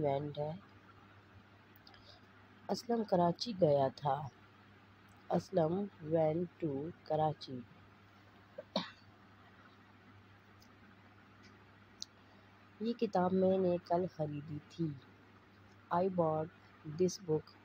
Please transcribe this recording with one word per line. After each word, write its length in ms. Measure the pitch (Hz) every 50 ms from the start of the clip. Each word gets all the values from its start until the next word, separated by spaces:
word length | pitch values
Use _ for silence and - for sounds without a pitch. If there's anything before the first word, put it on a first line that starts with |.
went 360 | 151 143 139 139 147 147 143 147
है। 180 | 147 151 160 202 - - - - - - - - - - - - - - - - - - - - - - - - - - - - - - - - - - - - - - - - - -
असलम 340 | 202 - - - 233 233 214
कराची 500 | - 196 175 175 170 170 - - 240 214
गया 340 | 180 180 151 143 143 135 131
था, 240 | - - - 147 135 143 147 127 - - - - - - - - - - - - - - - - - - - -
असलम 480 | - 175 - - 190 175 160 156 175 196 208 196 - - 160 151
went 540 | 160 165 160 156 156 170 180 170 - - 170
to 280 | 156 135 135 147 160 113 - - -
कराची। 540 | 156 151 156 156 147 - - - - 123 117 - - - - - - - - - - - - - - - - - - - - - - - - - - - - - - - - - - - - - - - - - - - - - - - - - - - - - - - - - - - - - - - - - - - - - - - - - - - - - - - - - - - - - - - - - - - - - - - - - - - - - - -
ये 140 | 214 233 233
किताब 380 | - 233 208 - 185 180 185 185
मैंने 440 | 190 185 185 190 190 190 180 175 175 - -
कल 200 | 175 175 185 175
ख़रीदी 520 | - - 156 147 147 147 143 160 147 151 - -
थी, 260 | - - 170 156 143 131 - - - - - - - - - - - - - - - - - -
I 120 | - 175 185 196 185 175
bought 380 | 165 160 156 156 156 170 - - - - - - - 156 151 160
this 200 | 185 180 - - 196
book 280 | 165 156 151 - - - -